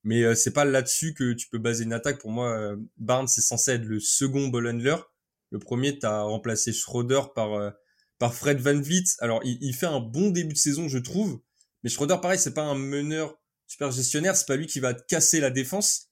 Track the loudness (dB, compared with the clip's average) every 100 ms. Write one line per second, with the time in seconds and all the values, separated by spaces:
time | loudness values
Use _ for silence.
0 | 2 4 4 4 2 2 4 4 2 -2
1 | -2 -2 -2 -2 -4 -2 -2 -2 -2 -2
2 | -2 -4 -4 -4 -2 -2 -4 -8 -12 _
3 | 0 2 2 2 2 0 0 0 -2 -2
4 | 0 2 2 0 0 0 -2 0 0 0
5 | -4 _ _ _ _ -12 -4 0 0 0
6 | -2 0 -2 -2 -2 -2 -2 -2 -4 -2
7 | 2 2 0 -4 -2 -2 -4 -8 _ _
8 | _ _ -2 0 0 2 4 2 2 0
9 | 0 0 0 0 -2 -4 -4 -2 -2 -2
10 | -2 0 2 2 -2 0 0 0 -2 -4
11 | -2 -2 -2 -4 _ _ _ _ -6 -2
12 | 0 2 2 0 0 0 -2 -2 -2 -2
13 | -2 -2 -4 -8 _ _ _ -6 -4 0
14 | 0 2 2 2 2 -2 -2 -2 -2 -2
15 | -2 2 4 4 2 0 -2 0 0 0
16 | -6